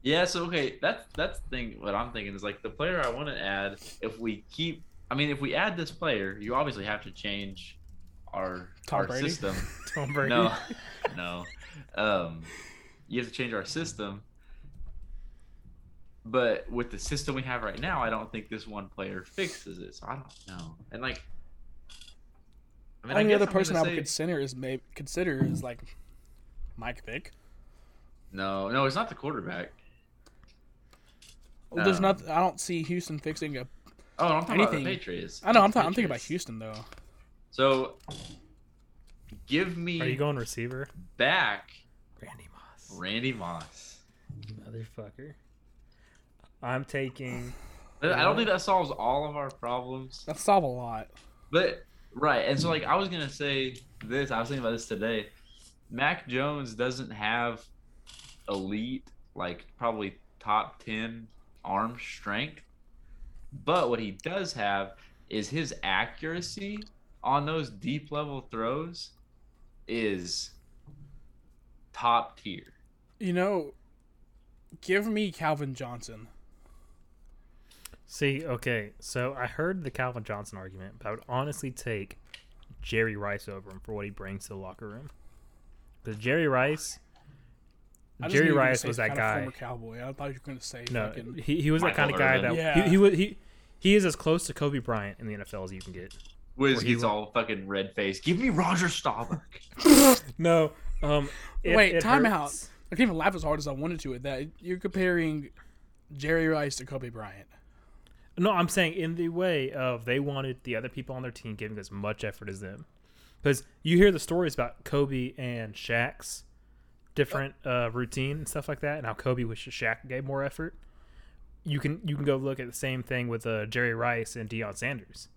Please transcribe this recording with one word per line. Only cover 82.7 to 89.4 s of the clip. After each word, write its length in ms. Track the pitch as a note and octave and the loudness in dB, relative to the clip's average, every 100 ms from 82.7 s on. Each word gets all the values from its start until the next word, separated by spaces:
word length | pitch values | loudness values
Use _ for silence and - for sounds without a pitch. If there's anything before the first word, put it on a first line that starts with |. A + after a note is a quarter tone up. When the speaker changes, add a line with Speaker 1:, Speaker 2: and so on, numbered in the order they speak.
| - | -12
Speaker 3:
Jerry 340 | - A2+ A2+ G#2 | -2 0 2 0
Rice 320 | G2+ G2+ - | -4 -4 -6
over 220 | G2 G2 | -12 -14
him 100 | F#2+ | -16
for 100 | - | -8
what 120 | G#2+ | -6
he 60 | G2+ | -6
brings 340 | G2 G2 G2 | -8 -10 -10
to 60 | - | -10
the 60 | G2 | -12
locker 320 | F#2+ F#2 G#2+ | -12 -12 -12
room. 220 | G#2+ D3 - - - - - - - - - | -12 -16 -18 -20 -20 -20 -20 -20 -20 -20 -14
'Cause 120 | - G#2 | -10 -4
Jerry 300 | A#2 D#3 D#3 | 2 4 4
Rice, 520 | C3 C3 D#3 - - _ - - - - - - _ - - - - | 4 4 0 -4 -10 _ -20 -20 -20 -20 -20 -20 _ -20 -20 -20 -8
Speaker 2:
I 40 | B2 | 2
just 80 | |
Speaker 3:
Jerry 100 | C3+ | 6
Speaker 2:
knew 60 | E3 | 6
you 40 | |
were 60 | C#3+ | 6
gonna 100 | B2+ | 6
Speaker 3:
Rice 100 | B2+ | 4
Speaker 2:
say 60 | B2+ | 0
Speaker 3:
was 80 | A#2+ | 0
that 80 | A2 | 0
Speaker 2:
kinda 120 | A2+ | 2
Speaker 3:
guy. 140 | A2 | 2
Speaker 2:
former 160 | G#2 | 2